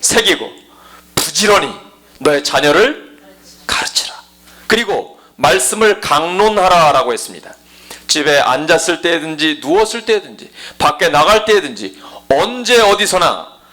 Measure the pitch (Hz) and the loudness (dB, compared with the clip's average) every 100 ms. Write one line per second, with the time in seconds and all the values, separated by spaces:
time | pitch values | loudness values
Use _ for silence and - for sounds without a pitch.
0 | - 240 202 156 107 - _ - - - | -2 0 2 0 -4 -16 _ -20 -20 -20
1 | - - - - 208 196 135 - - _ | -10 -8 -6 -2 2 2 0 -10 -20 _
2 | _ - 151 143 147 139 147 165 254 - | _ -4 0 0 0 0 2 4 2 0
3 | - - - - - - - - - - | -14 -20 -20 -20 -20 -18 -10 -8 -6 -6
4 | - - - _ - - - 226 202 139 | -8 -12 -20 _ -20 -12 -2 -2 -2 -4
5 | - - _ - 143 185 - 208 214 196 | -6 -16 _ -2 0 2 0 0 0 0
6 | - 147 170 185 214 208 185 175 151 135 | 0 -2 -2 0 0 2 2 4 4 2
7 | 123 113 - 87 - - _ - - - | 0 -4 -8 -16 -20 -20 _ -20 -20 -12
8 | - 156 147 143 123 131 156 160 - 165 | -4 -2 2 2 2 0 2 0 0 -2
9 | 170 165 160 156 156 147 135 190 214 233 | -2 -2 -4 -4 -4 -4 0 0 0 -2
10 | 220 214 135 107 - - - - 147 - | -2 -2 -4 -20 -20 -20 -16 -2 -2 0
11 | 175 147 160 214 214 208 147 107 95 - | 0 2 4 2 2 0 0 -10 -14 -14
12 | - - - 139 208 247 240 240 208 196 | -20 -10 -2 0 0 -4 0 4 4 2
13 | 202 185 160 92 - - _ | 0 0 0 -2 -10 -20 _